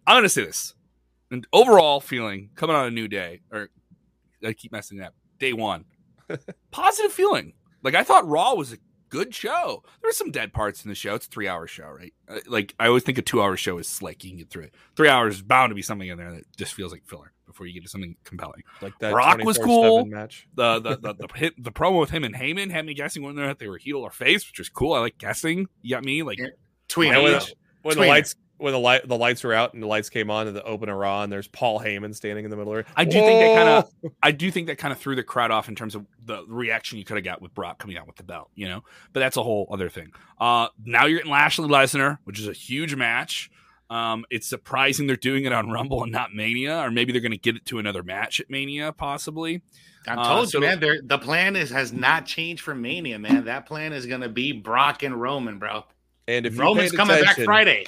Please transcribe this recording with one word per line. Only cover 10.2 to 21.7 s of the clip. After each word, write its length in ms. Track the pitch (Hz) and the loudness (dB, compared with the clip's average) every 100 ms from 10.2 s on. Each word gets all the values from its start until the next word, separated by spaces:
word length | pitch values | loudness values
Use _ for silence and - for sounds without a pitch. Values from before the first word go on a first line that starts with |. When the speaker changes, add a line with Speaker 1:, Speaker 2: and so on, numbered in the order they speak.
| 381 | -6
Speaker 1:
dead 220 | 127 107 | -6 -6
parts 320 | 110 104 - | -4 -4 -4
in 40 | 107 | -12
the 60 | |
show. 200 | 98 101 | -8 -6
It's 120 | 110 - | -6 -8
a 40 | |
three-hour 360 | 120 95 87 82 | -8 -6 -6 -8
show, 220 | - 76 | -16 -18
right? 240 | 76 90 _ _ | -18 -20 _ _
Uh, 100 | 107 - | -14 -2
like, 280 | 113 101 - | -2 -2 2
I 80 | 117 | 4
always 140 | 123 | 4
think 160 | 135 127 | 2 -4
a 40 | |
two-hour 340 | - 117 101 92 | 0 2 2 0
show 220 | 98 87 | -4 -6
is 100 | - | -8
slick. 360 | - 90 - | -10 -10 -14
You 60 | 92 | -18
can 80 | 90 | -18
get 120 | 80 | -16
through 140 | - | -18
it. 100 | 78 _ _ - | -18 _ _ 2
Three 120 | 151 | 4
hours 280 | 127 110 95 | 6 2 -2
is 60 | |
bound 280 | 101 131 123 | 2 4 4
to 40 | |
be 80 | 101 | 0
something 260 | - 104 92 | -8 -8 -10
in 80 | 87 | -12
there 140 | 87 | -14
that 120 | 85 - - | -16 -20 -12
just 180 | 90 | -10
feels 160 | - 87 | -8 -12
like 120 | 87 - | -12 -18
filler 260 | 87 - _ _ | -20 -20 _ _
before 200 | - 90 | -18 -16
you 60 | |
get 100 | 90 | -16
to 40 | 90 | -14
something 280 | 98 87 - | -12 -12 -14
compelling. 380 | - 90 - - - - | -18 -14 -14 -16 -20 -16
Speaker 2:
Like 160 | 98 - | -16 -6
that 140 | - | 0
Speaker 1:
Brock 260 | 208 156 202 | 4 6 4
was 120 | 220 220 | 2 2
Speaker 2:
twenty-four 280 | 233 233 | 4 6
seven 200 | 226 226 | 8 6
Speaker 1:
cool. 0 | 208 | 2
Speaker 2:
match. 420 | 208 - - _ - | -8 -14 -16 _ 0
Speaker 1:
The, 240 | 117 113 | 2 2
the, 160 | 110 110 | -2 -6
the, 180 | 107 | -8
the 140 | 95 - | -12 -14
hit, 280 | 120 156 - | -4 -6 -4
the 80 | 120 | -12